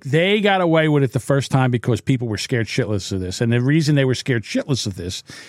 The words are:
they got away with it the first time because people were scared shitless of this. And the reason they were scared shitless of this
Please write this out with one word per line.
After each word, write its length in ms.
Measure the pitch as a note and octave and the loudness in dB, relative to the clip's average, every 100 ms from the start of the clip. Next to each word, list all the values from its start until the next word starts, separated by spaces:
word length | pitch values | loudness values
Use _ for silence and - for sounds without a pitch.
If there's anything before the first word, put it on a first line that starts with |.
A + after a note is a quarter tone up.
| C#3 | -2
they 340 | D3+ F3+ G#3 | 0 2 2
got 220 | G3+ F#3+ | 2 2
away 260 | F3 D#3+ D#3 | 2 4 4
with 160 | D3 | 2
it 100 | C3+ | 2
the 60 | A2+ | 0
first 320 | - C#3 C3 | 0 0 2
time 200 | C3+ C3 | 2 2
because 280 | B2 - A2 | 0 0 0
people 280 | - C3 A#2+ | 0 -2 -2
were 100 | G#2 | -4
scared 300 | - B2 A2 | -2 -2 -2
shitless 440 | - G#2 G#2 - | -2 -2 -2 -4
of 80 | G2 | -6
this. 220 | F2+ F#2+ | -4 -2
And 100 | A#2+ | 0
the 80 | A#2+ | 2
reason 360 | B2+ D3+ D3 D3 | 2 2 4 2
they 100 | C3 | 2
were 100 | B2+ | 0
scared 280 | - A#2+ | -2 -2
shitless 420 | - B3+ - B2 G#2+ | -2 -4 -2 -2 -4
of 80 | F2+ | -6
this 280 | F2 - - - | -8 -10 -14 -20